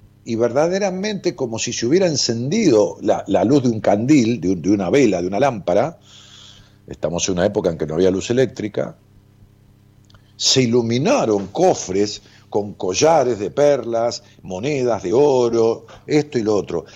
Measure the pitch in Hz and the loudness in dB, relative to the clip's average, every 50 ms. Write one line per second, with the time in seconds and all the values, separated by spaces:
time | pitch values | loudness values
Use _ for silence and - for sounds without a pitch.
0 | - - _ _ _ 123 117 110 117 120 113 139 156 170 185 196 208 190 180 185 | -20 -20 _ _ _ -6 -2 0 0 0 2 0 0 0 0 -2 -2 -4 -4 -4
1 | 196 214 214 190 - 180 - - 135 113 113 110 - 120 113 - 117 120 151 190 | -6 -6 -6 -4 -4 -6 -4 -4 -6 -6 -6 -6 -6 -6 -6 -4 0 0 2 2
2 | 196 170 151 127 - - 117 113 120 139 170 233 220 165 117 104 101 82 - - | 2 2 0 -2 -2 -2 -2 -4 -4 -2 -2 0 2 4 4 4 4 2 0 -2
3 | - 104 101 123 - - 98 92 92 110 143 143 123 123 113 110 - 101 101 104 | -2 -2 -2 0 -2 -2 0 2 4 4 4 4 2 0 -2 0 0 0 2 2
4 | 117 131 156 143 113 110 120 101 80 90 98 87 73 90 104 101 95 87 104 143 | 2 4 4 4 4 2 0 0 0 -2 -2 0 0 0 0 0 2 2 4 4
5 | 135 107 92 87 90 92 98 101 135 139 - 104 - - 90 101 123 160 170 - | 4 4 2 0 -2 -2 0 0 0 0 0 -2 -2 0 2 2 2 0 -4 -10
6 | _ - - - - - - - - - - - - - - _ _ - - - | _ -20 -20 -20 -20 -20 -20 -20 -20 -20 -20 -20 -20 -20 -20 _ _ -16 -10 -6
7 | - 78 85 85 - - 92 87 90 104 101 107 87 90 85 76 90 73 78 82 | -6 -4 -4 -4 -4 -2 0 0 0 0 0 0 -2 -2 -2 -4 -6 -4 0 0
8 | 95 92 92 95 - - 117 120 131 110 - - 101 104 - - - - - - | 2 2 0 0 -2 -2 0 0 0 -2 -2 -6 -10 -6 -6 -6 -8 -8 -10 -16
9 | _ _ _ - _ _ _ _ - - _ _ _ - _ _ _ _ _ _ | _ _ _ -20 _ _ _ _ -20 -20 _ _ _ -20 _ _ _ _ _ _
10 | _ _ - - _ _ _ - - - - 135 131 113 117 123 117 113 117 127 | _ _ -20 -20 _ _ _ -4 -2 0 2 2 2 4 2 2 2 0 0 0
11 | 143 214 285 254 156 113 107 101 98 92 - 151 175 185 147 - - - 92 98 | 0 2 2 2 2 2 0 0 -2 -4 -2 2 2 2 2 0 -2 -4 -2 -2
12 | 104 104 - - - - - - _ _ - 107 101 101 - - - 92 95 113 | -2 -2 -4 -10 -16 -20 -20 -20 _ _ -4 -4 -4 -4 -8 -6 -6 -4 0 2
13 | 147 156 165 156 127 123 117 98 104 90 - - 147 147 143 131 113 117 117 113 | 2 4 4 4 2 0 -2 -4 -6 -6 -2 0 2 2 2 0 -2 -4 -2 -2
14 | 117 120 117 - - - - - - 98 92 - 117 143 151 135 127 123 113 98 | -2 -2 -4 -8 -12 -20 -20 -20 -14 -10 -8 -6 -6 -4 -4 -2 -2 -2 -2 -2
15 | - - 104 127 147 147 135 127 120 117 117 117 113 113 110 110 - - - - | -2 0 2 4 4 4 4 2 2 2 2 2 2 2 0 -2 -8 -16 -20 -18
16 | - - 147 151 147 147 - 123 107 107 107 98 85 - 85 82 78 - - | -6 -2 0 0 0 -2 -4 -2 0 0 0 0 -2 -4 -6 -8 -8 -10 -16